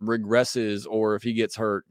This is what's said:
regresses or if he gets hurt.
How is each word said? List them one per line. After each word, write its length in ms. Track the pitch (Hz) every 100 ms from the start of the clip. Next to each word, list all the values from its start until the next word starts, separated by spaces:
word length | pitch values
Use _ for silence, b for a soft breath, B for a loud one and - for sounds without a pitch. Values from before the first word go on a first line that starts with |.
regresses 800 | 107 117 104 117 123 127 110 104 -
or 280 | 110 107 101
if 80 |
he 100 | 120
gets 220 | 113 110 -
hurt. 300 | 110 101 -